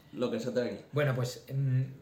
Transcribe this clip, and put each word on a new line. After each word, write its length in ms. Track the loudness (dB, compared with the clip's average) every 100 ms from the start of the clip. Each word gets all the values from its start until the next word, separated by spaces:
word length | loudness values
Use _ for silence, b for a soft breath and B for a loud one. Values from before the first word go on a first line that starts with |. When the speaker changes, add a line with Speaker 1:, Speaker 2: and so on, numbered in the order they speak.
| -14
Speaker 1:
lo 180 | -4 -2
que 80 | 0
se 140 | 0
te 100 | 0
venga. 180 | 0 -4 -4
Speaker 2:
Bueno, 220 | 0 2
pues, 300 | 2 -2 -4 -6
mm, 300 | 0 2 2 2 -4